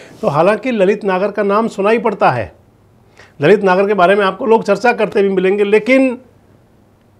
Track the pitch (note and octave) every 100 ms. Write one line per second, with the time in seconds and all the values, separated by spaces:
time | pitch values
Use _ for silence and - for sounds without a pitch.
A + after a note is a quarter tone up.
0 | - - G#3+ C#3+ F3+ G#3+ C4 A3+ F#3 G#3
1 | G3+ F#3 G#3 G3+ G3+ G3+ A3+ - G3 A#3
2 | A3+ G3+ F#3+ B2 F2+ - _ _ _ _
3 | _ _ - - C#3+ G#3 G3 F3+ G3+ G#3
4 | F3+ G3+ F#3+ F#3 G#3+ A3+ F#3 G3+ A#3+ A#3
5 | G#3 A3+ G3+ F#3+ F#3 G3+ G3+ G#3+ G#3+ C4
6 | C4 A#3 - _ _ _ _ _ _ _
7 | _ _